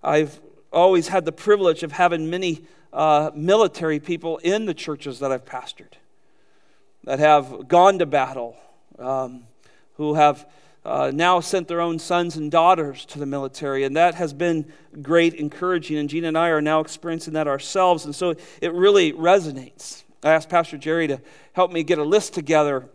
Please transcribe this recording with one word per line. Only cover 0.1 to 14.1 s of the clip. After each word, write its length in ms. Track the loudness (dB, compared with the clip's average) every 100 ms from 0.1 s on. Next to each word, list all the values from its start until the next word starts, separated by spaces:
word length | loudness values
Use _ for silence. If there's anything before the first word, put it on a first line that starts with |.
| 0 -2 -6 -20 _ _
always 360 | 2 4 4 0
had 180 | -4 -4
the 60 |
privilege 500 | -8 0 2 2 0
of 120 | -6
having 360 | 0 0 0 -4
many, 360 | -4 -4 -6 -12 _ _
uh, 400 | -2 2 2 0
military 680 | -4 0 2 2 0 -4 -4
people 380 | -4 -8 -6 -4
in 280 | -2 -2 -4
the 80 | -8
churches 440 | -8 -10 -10 -6
that 120 | -4
I've 140 | -4 -8
pastored 480 | -14 -14 -18 -20 _ _ _ _ _ _ _ _ _ _ _ -6
that 120 | 2
have 500 | 6 6 2 -14 2
gone 300 | 6 6 4
to 60 | 0
battle, 500 | 0 -2 -6 -12 -14 _ _ _ -14
um, 460 | -6 -6 -6 -10 -20 _ _ _ _
who 200 | _ -4
have, 340 | 4 2 2 -10 _ _ _ -8
uh, 240 | -4 -2
now 280 | 0 2 2
sent 280 | 0 -6 -4
their 140 | -4
own 160 | -4 -4
sons 380 | -2 -2 -2 -6
and 160 | 0
daughters 540 | 2 4 4 0 -8 -16
to 120 | -10
the 80 | -8
military, 580 | -6 -8 -8 -6 -4
and 120 | -2 2
that 180 | 2